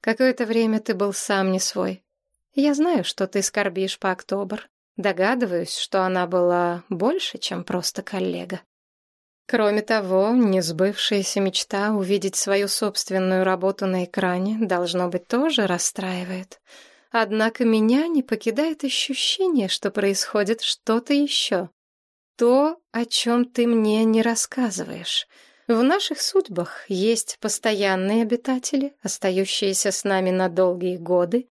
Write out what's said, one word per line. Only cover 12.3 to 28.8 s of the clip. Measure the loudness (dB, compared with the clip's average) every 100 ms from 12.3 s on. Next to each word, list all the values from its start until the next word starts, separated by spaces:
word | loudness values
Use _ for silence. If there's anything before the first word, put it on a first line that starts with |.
| -4
свою | 0 0 0
собственную | -2 -2 -4 -2 0 2 2
работу | 2 2 0 0 -2
на | -2
экране, | -2 -2 -2 0 -2 -2
должно | 0 0 0 -2 -2
быть, | -4 -2
тоже | 0 2 2 0
расстраивает. | 0 -2 -4 -6 -6 -6 -8 -10 -20 _ -20 -20 _ _
Однако | -2 0 2 0 2 2
меня | 4 4 4 4
не | 0
покидает | 0 -2 -2 0 -2 -2
ощущение, | -4 -2 -4 -2 -2 0 2 2 0
что | -2 -4
происходит | 0 0 0 -2 0 0 -2
что-то | -2 -6 0 -2 2
еще. | 2 2 0 0 -2 -4 _ _ _ _ _ _ 0
То, | 4 4 2 -2 _
о | -6 -4
чем | -2 2 2 0
ты | 0 2
мне | 4 2 4
не | 4 4
рассказываешь. | 2 0 -4 -2 -2 -2 -8 -8 -6 -6 -6 _ -20 _ -2
В | 2
наших | 4 2 -2 -4
судьбах | 0 0 0 -4 -6 -10 -6
есть | 0 2 0 -2 -6
постоянные | -6 -2 -2 0 0 2 2 2
обитатели, | 2 -2 -2 -2 -2 -2